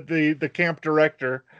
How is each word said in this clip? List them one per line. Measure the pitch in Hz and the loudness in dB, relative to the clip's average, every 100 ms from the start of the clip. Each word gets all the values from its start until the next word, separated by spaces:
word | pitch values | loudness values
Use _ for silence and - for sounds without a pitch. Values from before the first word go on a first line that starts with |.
| 151 | 0
the, | 165 151 | 0 0
the | 147 156 | 0 -4
camp | - 175 156 | -2 -2 -2
director | 160 156 156 - 131 131 _ | 0 2 2 0 -6 -6 _